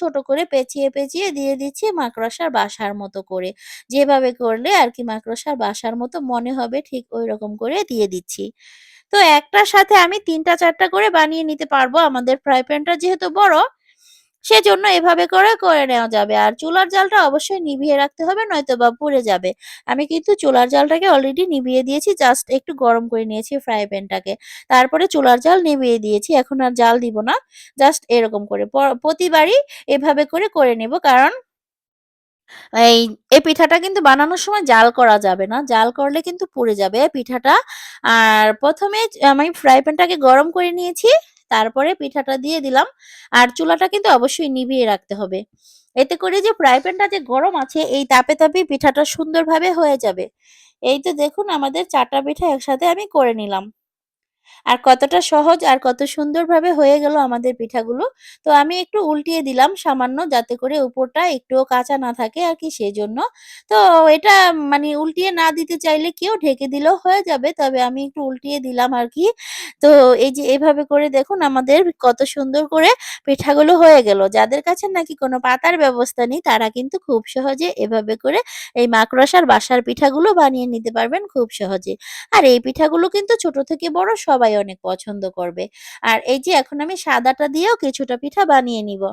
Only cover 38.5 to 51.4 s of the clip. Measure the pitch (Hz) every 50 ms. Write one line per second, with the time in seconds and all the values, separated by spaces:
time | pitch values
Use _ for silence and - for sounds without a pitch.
38.5 | 214 - - 294 320 - 403 403 415 440 466 427 - - 294 277 277 277 294 339
39.5 | 339 - - 277 254 269 269 302 302 311 359 339 359 311 269 254 254 269 302 339
40.5 | 320 359 359 349 349 349 359 349 349 - - 466 571 659 - _ _ _ _ -
41.5 | 240 220 220 220 - 262 277 330 381 - 294 269 - 294 269 269 269 269 254 294
42.5 | 320 320 277 269 254 269 320 508 - _ _ - - - - - - 240 247 247
43.5 | 247 - 330 320 339 320 370 381 403 415 403 440 302 240 240 269 - - 330 285
44.5 | 262 262 254 240 269 262 240 220 202 185 _ - 202 202 208 185 185 185 214 _
45.5 | _ _ _ _ _ _ _ _ - 240 269 262 349 330 370 381 359 403 392 440
46.5 | 427 - 330 269 247 269 269 370 370 381 403 403 403 381 277 247 247 269 311 392
47.5 | 370 311 269 - - 311 - - 254 277 277 233 254 254 254 - 311 302 320 311
48.5 | 302 370 359 - 277 269 - 285 269 285 302 294 - - 320 311 311 330 330 311
49.5 | 330 320 339 370 349 330 330 294 277 247 247 208 180 185 185 - _ _ _ _
50.5 | _ _ _ _ _ _ - 247 269 285 277 359 330 294 294 294 294 -